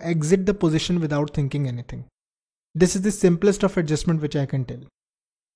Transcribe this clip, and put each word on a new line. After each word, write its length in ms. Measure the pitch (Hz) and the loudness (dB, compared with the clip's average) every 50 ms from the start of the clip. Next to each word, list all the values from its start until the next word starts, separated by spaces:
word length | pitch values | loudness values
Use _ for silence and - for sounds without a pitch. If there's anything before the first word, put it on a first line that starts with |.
| - | -2
exit 380 | 165 170 160 147 151 190 190 185 | -2 -2 0 2 2 2 2 2
the 100 | 202 196 202 185 | 0 0 0 2
position 360 | 160 156 156 - - 180 175 | 2 2 0 0 0 0 0
without 280 | 160 147 147 143 151 151 | 0 0 -2 -2 -2 -2
thinking 380 | - 160 143 135 - 147 143 | -2 -2 -2 -2 -2 -2 -4
anything। 340 | 127 120 120 120 - 127 120 120 - _ _ _ _ _ _ _ _ _ _ _ _ - | -4 -4 -8 -10 -12 -12 -14 -14 -16 _ _ _ _ _ _ _ _ _ _ _ _ 0
This 200 | 156 185 180 - | 2 2 2 2
is 40 | 196 | 0
the 140 | 185 214 202 | -2 -2 0
simplest 460 | - - 180 175 165 196 202 190 - 208 | 2 4 4 4 4 2 2 2 2 0
of 140 | 190 - | 0 0
adjustment 460 | 185 165 147 156 143 - 175 165 156 151 | 0 0 0 0 0 0 0 0 0 0
which 140 | 147 - | -2 -2
I 80 | 147 139 135 - | -2 -2 -2 -2
can 120 | 135 123 | -4 -4
tell। 200 | - 127 123 - - _ _ _ _ _ _ _ _ _ _ _ _ _ | -6 -8 -12 -16 -20 _ _ _ _ _ _ _ _ _ _ _ _ _